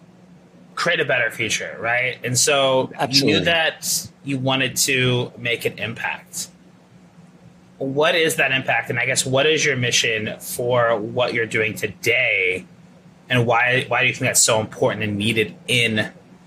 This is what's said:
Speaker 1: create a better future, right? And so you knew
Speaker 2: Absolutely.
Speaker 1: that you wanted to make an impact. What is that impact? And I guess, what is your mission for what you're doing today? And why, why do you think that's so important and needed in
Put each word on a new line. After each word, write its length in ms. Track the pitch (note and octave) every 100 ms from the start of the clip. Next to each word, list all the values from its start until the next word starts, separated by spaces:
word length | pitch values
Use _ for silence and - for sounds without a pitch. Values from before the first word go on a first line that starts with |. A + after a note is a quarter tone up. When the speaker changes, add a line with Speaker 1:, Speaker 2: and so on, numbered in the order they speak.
| - - - - - - - -
Speaker 1:
create 240 | E3+ E3+
a 60 | C#3+
better 240 | B2+ A2+
future, 440 | - A2+ - F2+ C#2+
right? 400 | A2+ B2 B2+ A#2
And 140 | B2 B2
so 460 | - C#3 C3+ C3
you 420 | C3 - A#2+ C#3 C#3
knew 120 | D#3+
Speaker 2:
Absolutely. 20 | E3+
Speaker 1:
that 640 | E3 D#3 - - - - -
you 140 | C#3 C3+
wanted 380 | C3 C3 C3 B2
to 560 | - C3 B2+ B2 A#2+ -
make 280 | A#2+ A#2 A#2
an 120 | -
impact. 680 | G#2 A2+ F#2 D2 - - - - - - - - - - - - - - - -
What 360 | C3+ C3+ D#3+ F3
is 220 | D#3+ D3+
that 140 | C#3
impact? 380 | C3+ C3 A#2+ A#2
And 80 | A#2+
I 60 | B2
guess, 200 | B2+ C3
what 200 | C3+ D3+
is 200 | D#3 D3+
your 100 | B2+
mission 640 | B2 - B2 A2 G#2+ -
for 580 | - - B2 B2 A#2 A2+
what 360 | A2 B2 A#2+
you're 120 | A#2 A2+
doing 280 | A#2 A2
today? 920 | - G#2+ - A#2 B2 A#2+ G2+ F#2 F2+ - - - - - - -
And 160 | B2+ A#2
why, 400 | A#2 B2 B2+ A#2
why 140 | A#2+
do 60 | B2+
you 60 |
think 140 | A#2+ B2
that's 120 | G2+
so 180 | - A2
important 420 | G#2+ - B2+ G#2
and 140 | G#2+ G2+
needed 380 | G#2+ A2+ F#2+ - -
in 440 | B2 A#2 A2 G#2 - - -